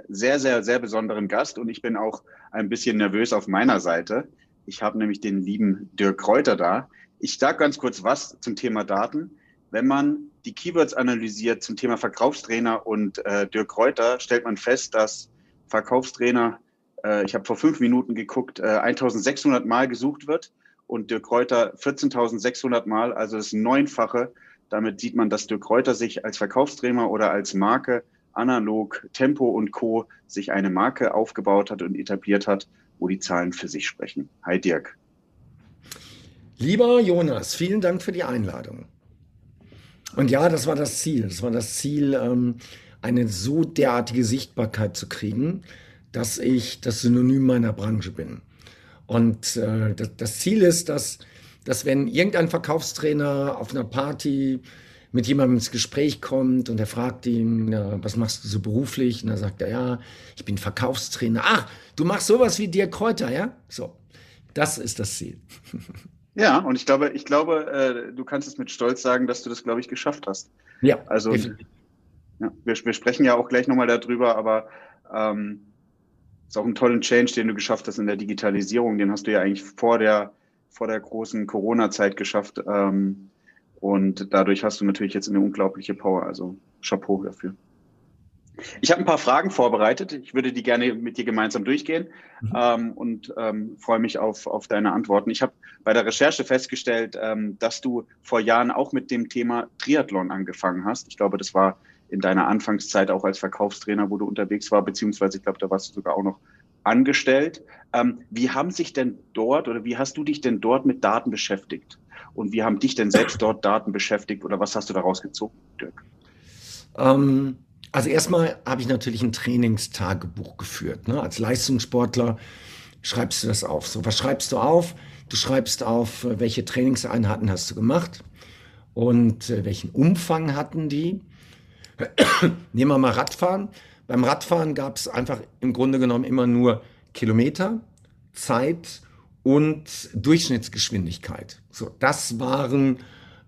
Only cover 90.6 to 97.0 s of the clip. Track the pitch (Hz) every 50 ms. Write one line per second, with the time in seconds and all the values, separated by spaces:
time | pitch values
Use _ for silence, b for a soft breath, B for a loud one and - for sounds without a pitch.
90.6 | 110 123 120 120 120 127 110 110 117 117 117 - 117 120 110 110 107 107 - 117
91.6 | 101 123 139 147 - - 160 165 - 165 B B B B B B 117 107 - 123
92.6 | 120 120 117 117 117 117 - - 123 120 113 104 - - - - 113 110 104 107
93.6 | 107 113 107 - - - 113 113 113 110 - 104 107 110 104 - - - - 107
94.6 | - - 107 104 107 101 87 107 113 - 101 104 101 113 110 - 131 123 - B
95.6 | B B B B _ 110 110 117 104 110 110 - 139 156 156 - 135 - 131 127
96.6 | 127 - - 123 - 127 117 113